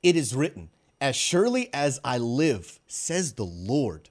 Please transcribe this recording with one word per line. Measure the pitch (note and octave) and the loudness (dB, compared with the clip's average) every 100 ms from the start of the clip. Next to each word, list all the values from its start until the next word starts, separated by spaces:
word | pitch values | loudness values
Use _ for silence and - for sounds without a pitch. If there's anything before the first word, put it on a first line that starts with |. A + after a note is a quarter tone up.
It | F3+ E3+ | 6 4
is | B2+ | 2
written, | B2+ D#3 - D#2+ _ _ _ | -2 -2 -4 -18 _ _ _
'As | C#3 | -2
surely | B2 - F3 A3+ B3 A#3+ | 0 0 2 4 2 -2
as | C#3+ D3 C#3 | 0 0 0
I | - B2 | -2 0
live, | A#2 B2+ D#3 A#2 E2 - _ | 0 2 2 0 -6 -20 _
says | - - E3+ E3+ | -10 -4 -2 -2
the | A2+ | -4
Lord | F#2+ F2 F#2 C#3 B2 D#2 - | -8 -6 -2 0 0 -4 -16